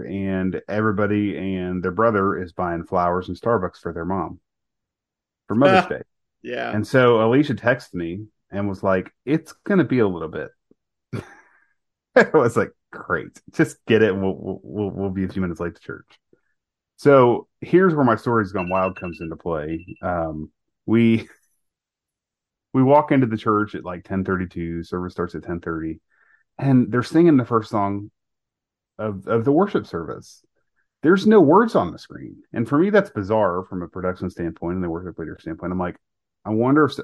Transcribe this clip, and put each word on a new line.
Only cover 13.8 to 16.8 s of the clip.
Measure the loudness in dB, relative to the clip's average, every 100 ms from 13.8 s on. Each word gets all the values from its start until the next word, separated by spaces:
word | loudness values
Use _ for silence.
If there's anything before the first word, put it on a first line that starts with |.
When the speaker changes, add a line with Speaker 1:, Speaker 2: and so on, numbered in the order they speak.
| 0
Speaker 1:
get | 4
it. | 4 2
We'll, | -2 -4
we'll, | -8 -12
we'll, | -10 -6 -6
we'll | -4 -6
be | -4 -6
a |
few | -4
minutes | -6 -4
late | -8 -10
to |
church." | -16 -16 _ _ _ _ _ _ _ _